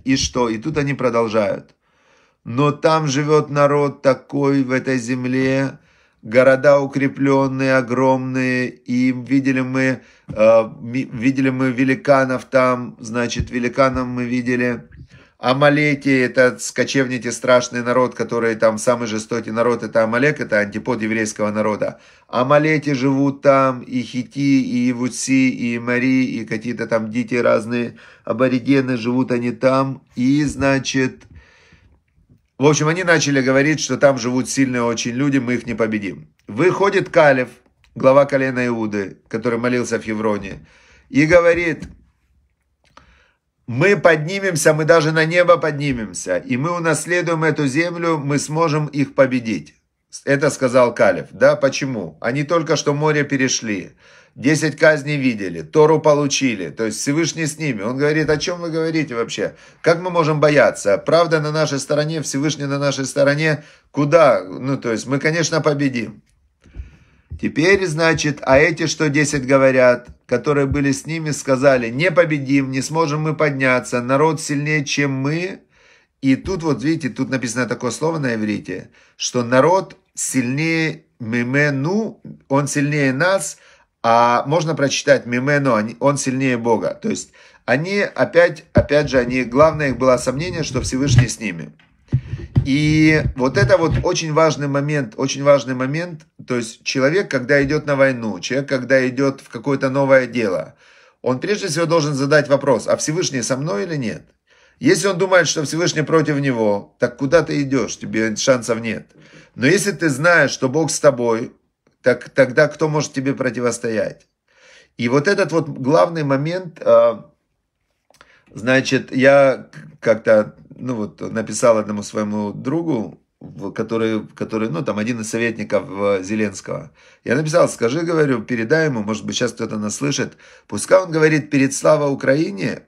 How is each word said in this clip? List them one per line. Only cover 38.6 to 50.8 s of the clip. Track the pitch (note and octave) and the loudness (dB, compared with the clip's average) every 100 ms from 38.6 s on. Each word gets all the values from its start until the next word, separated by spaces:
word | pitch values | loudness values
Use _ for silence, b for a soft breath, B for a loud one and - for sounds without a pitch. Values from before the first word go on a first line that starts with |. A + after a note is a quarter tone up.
| B2 | -2
Иуды, | A#2 G#2+ G#2 F#2+ - _ | -2 -4 -4 -6 -10 _
который | A2+ A#2+ A2+ | -6 -4 -2
молился | B2 B2 A2 A2 | -2 -2 -2 -4
в | |
Хевроне, | A2 G#2+ A2 G2+ F#2+ D#2+ b b b b b | -4 -4 -2 -4 -6 -16 b b b b b
и | - D3+ | 0 6
говорит: | F3 E3+ E3+ E3+ D3 - - _ _ _ _ _ _ _ _ _ - b b b b _ _ - | 6 6 2 0 -6 -10 -20 _ _ _ _ _ _ _ _ _ -20 b b b b _ _ -8
«Мы | A#2+ F#3 G3 | 0 2 4
поднимемся, | F3 D#3+ D3+ G3 G3 D#3+ D#3+ | 4 4 0 -4 -2 2 2
мы | D3+ | 4
даже | D#3 E3 D3+ | 4 4 4
на | D#3+ | 0
небо | D#3+ F3 F3 E3 | 2 4 4 4
поднимемся, | D#3 C#3+ C#3+ A#2+ G2+ F2+ F#2+ F2+ | 2 -2 -4 -4 -6 -8 -4 -4
и | F2 B2 | -2 -4
мы | D#3+ F3 | -2 -2
унаследуем | E3 D#3 D#3+ F3 E3+ D#3+ | -2 -2 -2 -2 0 0
эту | D#3+ D#3 C#3+ | 0 0 0
землю, | C#3 E3+ E3+ E3+ D#3 | 0 -2 -2 -2 -2
мы | C#3 C#3+ | -2 -4
сможем | - D#3 E3 D3+ D3+ | -2 0 0 0 -2
их | D3 C3+ | -4 -2
победить». | - C3+ B2+ A2+ F2+ - _ _ _ _ - | 2 2 0 -4 -6 -8 _ _ _ _ -8
Это | - C#3 D3 | -2 0 0
сказал | - C3 B2+ | 0 0 4